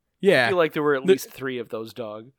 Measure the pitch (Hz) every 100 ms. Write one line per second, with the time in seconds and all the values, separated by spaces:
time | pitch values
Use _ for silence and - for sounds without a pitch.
0 | _ _ 190 156 120 180 160 160 147 139
1 | 139 190 - - 131 123 110 113 113 113
2 | 113 107 117